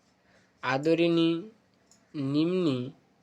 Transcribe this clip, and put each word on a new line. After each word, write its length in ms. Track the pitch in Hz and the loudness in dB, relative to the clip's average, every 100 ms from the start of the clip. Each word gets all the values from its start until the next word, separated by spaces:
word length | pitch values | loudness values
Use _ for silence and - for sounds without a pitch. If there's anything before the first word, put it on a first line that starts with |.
| _ _ _ _ _ _ | _ _ _ _ _ _
আদরিণী 800 | 127 139 156 165 170 170 165 165 220 - _ _ _ _ _ | -2 0 2 2 2 2 2 0 -8 -20 _ _ _ _ _
নিম্নি 760 | 156 135 147 165 185 165 127 127 - _ _ | -8 -2 0 0 0 0 -2 -6 -14 _ _